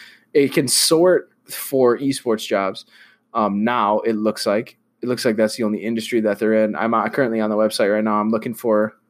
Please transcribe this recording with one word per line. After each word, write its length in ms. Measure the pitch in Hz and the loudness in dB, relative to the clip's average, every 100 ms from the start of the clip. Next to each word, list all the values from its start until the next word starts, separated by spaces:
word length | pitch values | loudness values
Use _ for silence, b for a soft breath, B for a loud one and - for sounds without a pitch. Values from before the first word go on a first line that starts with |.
| B B B | B B B
it 200 | - 135 | 0 2
can 140 | 165 131 | 0 0
sort 640 | - - 160 180 165 - _ - | 0 2 4 4 4 0 _ -16
for 480 | - - 135 123 117 | -12 -4 2 4 4
esports 500 | 139 131 120 110 - | 0 -2 -2 -4 -2
jobs. 380 | 104 98 - b b b b _ | -2 -2 -6 b b b b _
Um, 300 | 117 104 101 | -2 0 0
now 360 | 110 120 104 107 | 0 0 2 2
it 140 | 110 | 0
looks 320 | 107 107 107 110 | 0 -2 -2 -2
like, 320 | 104 127 - _ _ | -2 -4 -12 _ _
it 60 | 123 | -6
looks 180 | 120 127 | -2 -2
like 100 | 110 | 0
that's 200 | 110 - | 0 0
the 80 | |
only 200 | 110 107 | -4 -4
industry 380 | 104 113 110 120 | -4 -6 -2 -2
that 180 | 107 101 | 0 0
they're 240 | 110 110 | 0 2
in. 120 | 107 78 | 0 -2
I'm, 180 | 113 | 0
uh, 140 | 117 107 | 0 0
currently 300 | 143 123 113 | 0 0 0
on 100 | 107 | -2
the 60 | 107 | 0
website 380 | 107 - 101 | 0 0 0
right 100 | 107 | 0
now. 160 | 107 107 | 0 0
I'm 120 | 107 | 0
looking 220 | 113 123 | -2 -4
for 440 | 110 117 107 107 - | -6 0 0 0 -6